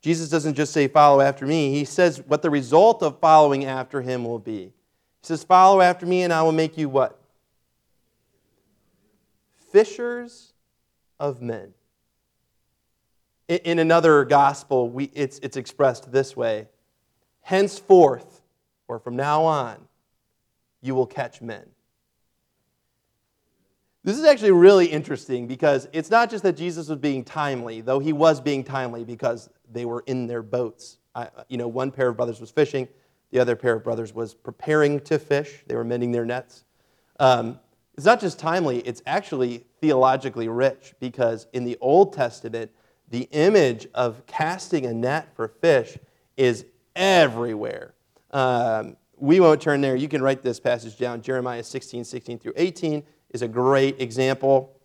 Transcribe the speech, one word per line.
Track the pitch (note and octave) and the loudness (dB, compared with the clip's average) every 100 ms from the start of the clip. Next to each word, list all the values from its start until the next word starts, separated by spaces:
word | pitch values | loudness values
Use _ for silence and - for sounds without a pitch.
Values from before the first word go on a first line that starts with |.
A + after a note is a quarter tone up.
Jesus | D3+ E3 D#3+ | -2 -4 -2
doesn't | D#3+ D3+ C#3+ | -2 -2 -2
just | D3+ | -2
say, | E3 C#3+ | 0 2
"Follow | D#3 D3 C#3 | 6 6 6
after | C#3 C3+ C3+ | 4 0 -4
me." | D#3+ C#3+ | -2 0
He | C#3+ C#3+ | -2 -4
says | - F3+ C#3 - | 2 0 0 -4
what | D3 | -2
the | E3+ | 0
result | D3 B2 D3+ G#3+ A3 | -2 2 4 4 4
of | D#3+ C3+ | -2 0
following | D#3+ D#3 D3 C#3 | 6 6 6 2
after | C#3 C3 B2+ C#3+ | -4 -8 -6 -8
him | B2+ B2 A#2 | -6 -6 -6
will | A#2 | -8
be. | G2+ G#2+ | -10 -12
He | F#2 _ _ _ _ _ | -12 _ _ _ _ _
says, | - E3 | -8 -8
"Follow | - F#3 F#3+ G3 | 2 6 8 6
after | F3+ F3+ | 4 2
me | F3 F3+ | -2 -2
and | F3+ | 0
I | E3 | 2
will | D#3+ | 2
make | D#3+ D#3+ D#3 | 2 -2 -4
you" | D3 | -2
what? | C3+ B2+ - _ _ _ _ _ _ _ _ _ _ _ _ _ _ _ _ _ _ _ _ _ _ _ _ _ | 0 0 -4 _ _ _ _ _ _ _ _ _ _ _ _ _ _ _ _ _ _ _ _ _ _ _ _ _
"Fishers | G3 G#3+ - A#3+ A#3+ A#3+ - _ _ _ _ _ _ _ _ | 2 2 -4 -10 -10 -14 -20 _ _ _ _ _ _ _ _
of | C#3+ B2 | -8 -8
men." | B2 A2+ F#2+ _ _ _ _ _ _ _ _ _ _ _ _ _ _ _ _ _ _ | -10 -10 -14 _ _ _ _ _ _ _ _ _ _ _ _ _ _ _ _ _ _
I-, | E3+ | -4
in | E3+ E3+ | -2 0
another | D#3+ E3 E3 D3+ C3 | 2 4 6 4 4
gospel, | C#3+ C#3+ C#3 - C3 A#2+ | 4 4 0 -4 -2 -2
we, | B2 C#3 | -6 -10
it's, | C#3+ C#3 - | -6 -8 -8
it's | C3 C3+ | -12 -12
expressed | A#2+ - C#3 A#2+ - | -14 0 0 0 -4
this | B2+ C3 - | -2 -2 -4
way. | A#2 G#2+ G#2+ _ _ _ _ _ _ _ | -4 -4 -10 _ _ _ _ _ _ _
"Henceforth," | - F#3+ G3 - _ F#3+ D#3 A#2+ - _ _ _ _ _ _ | -4 0 0 -4 _ 8 8 4 -12 _ _ _ _ _ _
or | A#2 | -12
from | B2 B2 | -10 -6
now | C#3+ D3+ | -2 0
on, | D#3+ D3+ A#2+ G#2+ _ _ _ _ _ _ _ _ _ _ | 0 0 -4 -12 _ _ _ _ _ _ _ _ _ _
"you | B2+ | -6
will | C3 B2 | -4 -4
catch | - B2 - | -4 -10 -10
men." | A#2 G#2 - _ _ _ _ _ _ _ _ _ _ _ _ _ _ _ _ _ _ _ _ _ _ _ F#3 | -14 -14 -18 _ _ _ _ _ _ _ _ _ _ _ _ _ _ _ _ _ _ _ _ _ _ _ -8
This | A3+ | 0
is | D#4 | 2
actually | C4+ G#3 | 4 4
really | F3+ F3+ G3 | 8 8 8
interesting | F3 D3+ D3 C3+ - B2+ A#2+ | 4 0 -6 -10 -6 -8 -8
because | C3 D3+ C#3 - | -2 0 0 -2
it's | D#3+ D#3+ | -10 0
not | A3+ A#3 | 2 2
just | A3 | -2
that | F#3+ D3 | -2 -2
Jesus | F3 E3 D3+ | -6 -8 -10
was | D3+ | -6
being | D3 C3+ | -4 -4
timely, | A#2+ D#3 C#3+ C3 A#2+ A2+ | -8 -8 -6 -6 -8 -12
though | A2+ C3 | -4 -2
he | C#3+ | -2
was | D3 D#3+ D3+ | 2 4 4
being | C3+ C#3 | -2 -4
timely | B2+ C3+ B2+ A#2 | -6 -6 -6 -8
because | A#2 A#2 C3 A#2 - _ _ | -12 -6 -4 -4 -12 _ _
they | A#2 A#2+ | -10 -8
were | A#2+ B2+ | -8 -6
in | B2+ A#2+ | -8 -6
their | A#2+ | -10
boats. | G#2+ B2 A#2+ - - _ _ | -6 -6 -6 -8 -20 _ _
I, | - A#2+ - - | -16 -16 -16 -12
you | B2+ | -8
know, | A#2+ | -8
one | A#2 C3 | -6 -8
pair | C3+ B2+ | -2 -4
of | A2+ | -2
brothers | A#2+ A2 | -6 -8
was | A2 | -8
fishing, | - D3 C#3+ B2+ _ _ _ _ | -2 -2 -2 -10 _ _ _ _
the | B2 | -2
other | B2 A#2 | 0 0
pair | B2 | -2
of | A2+ | -2
brothers | G2+ A2+ A2+ | -4 -8 -8
was | A2 A2+ | -10 -12
preparing | _ - - - D3+ D3 D3 | _ -20 -14 -2 0 2 0
to | C#3+ D#3 | -4 -6
fish. | D3+ C#3+ D3 - _ | -2 -4 -4 -16 _
They | |
were | A#2+ | -8
mending | A#2 A#2+ A#2+ | -6 -4 -4
their | A#2+ A#2 | -4 -4
nets. | B2 - _ _ _ _ _ _ _ | -8 -10 _ _ _ _ _ _ _
Um, | C3+ B2 A2+ B2+ _ _ _ | 2 4 0 -10 _ _ _
it's | - | -2
not | D3+ A3 | 2 2
just | G3+ - | 0 -6
timely, | D#3+ F3 D#3+ B2 | -4 -2 -2 -4
it's | A#2+ A#2 - | -6 -12 -6
actually | E3+ G3 C#3 B2 A#2+ _ _ | -6 -6 -4 -4 -4 _ _
theologically | D#3 C3+ C3 C3+ C3+ A#2+ A#2 | 0 4 4 2 -4 -8 -6
rich | A#2 C3 A2 _ _ | -2 -2 -2 _ _
because | C3 A#2+ A#2+ A2+ - | -12 -4 -2 -2 -8
in | B2+ | -8
the | A#2+ A#2 | -8 -6
Old | B2+ D#3+ G3 | 2 4 4
Testament, | D3+ B2 - A#2 A2+ A2 _ _ _ _ | 0 -6 -6 -12 -10 -12 _ _ _ _
the | A#2+ B2 | -10 -6
image | D3+ E3+ G#3+ C#3 A2+ - | 0 2 4 2 -2 -10
of | - B2 A2 _ | -4 -4 -6 _
casting | - D#3 F#3 - E3 | -8 -6 -6 -6 -6
a | B2+ | -4
net | A2+ B2 D3+ D#3 | -6 -4 -4 -8
for | - A2+ | -10 -10
fish | _ E3 C#3 A2+ - _ _ _ - | _ 2 2 0 -14 _ _ _ -2
is | C3 A2+ - _ _ | 0 0 -10 _ _
everywhere. | - F#3+ F#3 D3 A2+ A#2+ G#2+ A#2 - - _ _ _ _ | -4 2 4 2 0 -6 -6 -8 -10 -16 _ _ _ _
Um, | C#3 C3 B2 A#2 A2 A2+ - _ _ | -2 0 0 -2 -4 -6 -16 _ _
we | C#3 F3+ | 2 6
won't | E3+ D3+ | 6 4
turn | D#3+ C#3+ | 2 0
there. | C#3 B2+ | 0 -2
You | D3 | -4
can | D3 | -2
write | C3 C3+ | -2 -2
this | C3 A#2 | -4 -6
passage | B2+ A#2+ A2 G#2 | -4 -4 -6 -8
down. | B2 A#2 | -8 -8
Jeremiah | A2 C3 B2+ A#2+ | -8 -6 -6 -10
sixteen, | A#2 C3+ - A#2+ | -12 -14 -14 -14
sixteen | A#2 B2+ - A#2 | -12 -14 -14 -14
through | - - | -12 -4
eighteen | F3 F3+ E3 D3+ D3 _ _ | -4 -4 -6 -6 -8 _ _
is | A#2 | -8
a | A#2+ | -6
great | A#2 B2+ C#3 C3+ C3+ | -2 2 2 2 -2
example. | B2 A2+ C3 C3+ C3+ C3+ C3 _ | -8 -2 -2 0 2 2 0 _